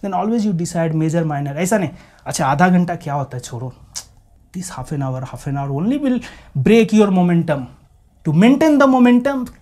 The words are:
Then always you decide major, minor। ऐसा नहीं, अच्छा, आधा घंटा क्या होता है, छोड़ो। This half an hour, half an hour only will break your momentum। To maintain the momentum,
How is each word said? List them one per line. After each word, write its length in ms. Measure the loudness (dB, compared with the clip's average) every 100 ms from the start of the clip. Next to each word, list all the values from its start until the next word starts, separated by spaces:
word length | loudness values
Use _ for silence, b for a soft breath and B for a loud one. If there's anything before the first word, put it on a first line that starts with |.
Then 120 | -8
always 320 | -4 -2 -2 -2
you 80 |
decide 400 | -4 -4 -4 -2
major, 300 | -2 -2 -2 -2
minor। 300 | -6 -8 -6
ऐसा 220 | -2 -2
नहीं, 120 | -2 B B B -10
अच्छा, 200 | -4 -2
आधा 220 | 2 4
घंटा 260 | 4 0 -6
क्या 180 | -6
होता 240 | -6 -6 -10
है, 60 |
छोड़ो। 300 | -12 -12 -12 -14 -20 -20 -20 _ _ _ _
This 180 | -14 -12
half 200 | -14 -10
an 120 | -6
hour, 180 | -6 -8 -10
half 160 | -12 -8
an 100 | -6
hour 140 | -6 -4
only 200 | -2 -2
will 220 | -2 -4 B B B -2 4
break 260 | 4 4
your 140 | 4 4
momentum। 540 | 4 2 2 0 -4 -6 -18 _ _ _ _ -2
To 80 |
maintain 440 | 4 4 6 4 4
the 100 | 4
momentum, 600 | 6 6 4 0 -4 -8 -14